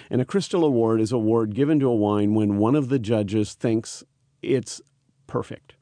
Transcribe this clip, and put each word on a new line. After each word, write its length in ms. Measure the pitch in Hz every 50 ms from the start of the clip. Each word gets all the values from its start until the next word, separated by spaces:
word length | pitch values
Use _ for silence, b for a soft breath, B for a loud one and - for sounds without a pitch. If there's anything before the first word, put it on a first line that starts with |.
| B B
And 120 | - 123
a 40 | 127
Crystal 400 | - - 196 - - - 180 160
Award 340 | 151 131 117 113 113 113 113
is 100 | 110 101
an 60 | 131
award 380 | 120 110 107 113 117 113 107 101
given 240 | 117 139 147 160 147
to 80 | 135
a 80 | 127 120
wine 380 | 107 104 104 104 104 104 104 107
when 240 | 107 107 104 101
one 180 | 101 104 113 139
of 140 | 151 139 123
the 80 | 139 135
judges 540 | 107 104 117 107 104 95 107 110 104 - -
thinks 500 | - - 120 113 113 110 - - - - - _ _ _ _ _ _
it's 400 | - - - 123 - - - - - _ _ _ _ _ _ _ _
perfect. 480 | - - 123 - - - - _ - - _